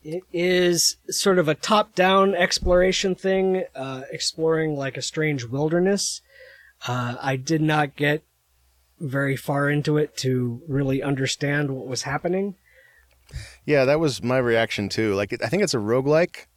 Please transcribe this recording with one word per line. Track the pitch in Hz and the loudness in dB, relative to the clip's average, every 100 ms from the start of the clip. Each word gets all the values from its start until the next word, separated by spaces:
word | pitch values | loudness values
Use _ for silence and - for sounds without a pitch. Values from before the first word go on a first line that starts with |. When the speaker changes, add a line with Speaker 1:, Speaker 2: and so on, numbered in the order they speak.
Speaker 1:
it | 151 170 _ | -8 -10 _
is | 170 180 180 180 170 - - - | -2 2 2 2 2 0 -2 -8
sort | - 202 180 | -2 2 4
of | 156 | 4
a | 147 | 0
top-down | - 214 208 - 185 190 196 175 | 2 2 2 2 4 6 4 2
exploration | 185 - 185 180 185 185 196 180 | 0 0 4 4 4 2 -2 -2
thing, | 190 190 190 185 165 135 | 0 2 2 0 -4 -10
uh, | 131 131 131 | -10 -10 -12
exploring, | 156 - - 160 160 160 143 | -6 -6 0 0 2 0 -2
like, | 135 135 | -4 -6
a | |
strange | - - 156 143 117 | -6 -2 -2 -2 -4
wilderness. | 135 156 170 185 202 - - _ - - - - _ - | -2 0 2 2 2 -2 -8 _ -20 -20 -20 -20 _ -6
Uh, | 123 120 120 | -4 -4 -6
I | 131 135 | -4 -4
did | 135 160 | -2 0
not | 156 151 147 - | 2 2 0 -2
get | 143 151 _ _ _ _ _ _ _ _ | -2 -2 _ _ _ _ _ _ _ _
very | 143 135 139 135 | -6 -2 -2 -2
far | - 143 143 | -2 -2 0
into | 147 151 151 | 0 2 0
it | 151 - | 0 -2
to | 131 127 123 120 - | -2 0 -2 -6 -4
really | 139 135 135 | -2 0 0
understand | 143 139 131 - 143 143 147 | -2 -2 -2 -2 -2 -2 -2
what | 131 131 | -6 -6
was | 123 | -8
happening. | 143 139 175 185 202 185 _ _ _ _ _ _ _ - - - - | -6 -4 -2 -2 -4 -8 _ _ _ _ _ _ _ -16 -16 -12 0
Speaker 2:
Yeah, | 147 131 | 2 4
that | 151 | 2
was | 160 110 | 2 0
my | 117 131 | 0 0
reaction | 120 113 113 - 101 | 2 2 2 -2 -4
too. | - 110 | -2 0
Like, | 98 101 117 | 0 -2 -4
I | 113 | -2
think | 180 | 0
it's | 190 | 0
a | 123 | 0
roguelike. | 104 123 135 156 180 - - | 0 0 2 2 2 -4 -20